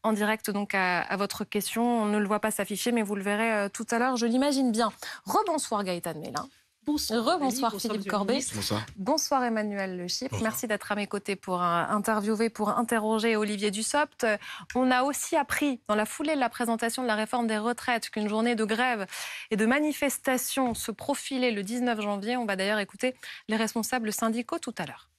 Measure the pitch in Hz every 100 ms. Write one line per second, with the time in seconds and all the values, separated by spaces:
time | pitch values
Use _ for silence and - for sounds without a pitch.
0 | 220 214 208 220 - 202 202 196 185 175
1 | - 190 202 - 208 208 - 226 240 233
2 | 214 208 196 208 214 - 196 196 240 240
3 | 202 202 190 208 226 214 202 - 220 233
4 | 254 247 233 254 285 269 254 220 226 -
5 | - - - - 427 320 - 208 190 175
6 | 170 160 - - - - _ _ - 294
7 | - 220 233 349 269 254 247 202 226 214
8 | 196 208 196 214 - 107 101 104 - -
9 | 196 311 - 277 247 220 208 202 190 180
10 | 175 - 262 - 220 226 233 208 - 208
11 | 202 202 202 196 - 180 175 170 - 208
12 | 202 214 208 214 226 - 208 208 233 233
13 | 214 220 226 214 208 208 208 196 220 294
14 | 302 - 226 208 - - 175 247 254 254
15 | 269 269 - 320 277 - 294 247 - 208
16 | 214 - 302 302 233 - 233 226 233 -
17 | 247 214 214 247 233 220 226 240 - 233
18 | - 220 208 214 233 233 220 220 254 226
19 | 185 - - - - 202 220 277 302 285
20 | 285 - - 254 - - 254 220 - 202
21 | - 277 - 262 254 208 196 240 247 220
22 | 208 202 208 247 220 190 196 214 196 -
23 | 254 254 - - - 220 220 233 214 254
24 | 214 208 226 226 233 330 - - 151 -
25 | -